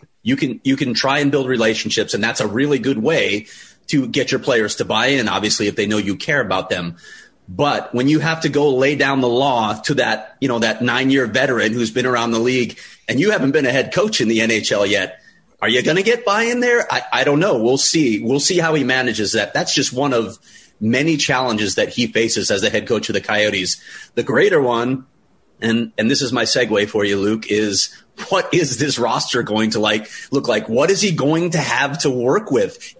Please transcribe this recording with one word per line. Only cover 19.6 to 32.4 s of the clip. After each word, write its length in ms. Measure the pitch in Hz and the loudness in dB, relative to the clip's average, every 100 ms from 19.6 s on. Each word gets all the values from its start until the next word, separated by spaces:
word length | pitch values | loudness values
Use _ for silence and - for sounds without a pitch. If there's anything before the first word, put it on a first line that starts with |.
| 175 | -2
just 200 | - 127 | -2 -2
one 200 | 127 143 | -2 0
of 240 | 120 101 - - - - - | 0 -2 -6 -20 -20 -20 -6
many 360 | 107 123 160 151 | -2 0 2 0
challenges 600 | - 131 127 110 104 110 | 0 0 0 -2 -2 0
that 120 | - | -2
he 200 | - 113 | -2 -2
faces 440 | 110 113 107 95 | 0 0 0 -2
as 100 | 101 | 0
the 80 | 104 | 0
head 180 | 107 101 | -2 -2
coach 200 | 110 - | -2 -2
of 60 | |
the 80 | 101 | -4
Coyotes. 600 | - 107 104 98 90 - - - - - | -2 0 0 0 -2 -6 -10 -20 -10 -6
The 80 | |
greater 380 | 120 127 202 165 | 0 2 4 4
one, 440 | 127 117 120 131 - _ _ _ _ _ | 2 0 0 -4 -8 _ _ _ _ _
and, 320 | 113 113 113 - | -2 0 -2 -2
and 140 | 110 | 0
this 100 | 143 | 0
is 120 | 131 | 0
my 100 | 123 | -2
segue 460 | 113 135 120 104 104 | 0 0 2 2 0
for 160 | 107 101 | 0 0
you, 120 | 98 | 0
Luke, 320 | 101 110 - | 0 -2 -2
is 460 | 104 107 98 - - _ - - | 0 0 -2 -4 -8 _ -16 -4
what 260 | 190 - | -2 0
is 260 | 175 151 113 | 0 0 -2
this 200 | 143 120 | -4 -2
roster 440 | 117 127 - 123 | -2 -2 -2 -4
going 260 | 110 107 110 | -2 0 0
to, 100 | 110 | 0
like, 300 | 107 107 - - - | 0 -2 -4 -16 -6
look 200 | 139 127 | -2 0
like? 180 | 107 110 | -2 0
What 240 | 117 165 | 0 2
is 80 | 196 | 2
he 120 | 196 | 0
going 400 | 147 139 165 175 | 0 0 0 0
to 80 | 160 | -2
have 400 | 135 120 139 143 | -2 0 -2 -2
to 120 | 151 | -2
work 400 | 123 120 190 | 0 2 0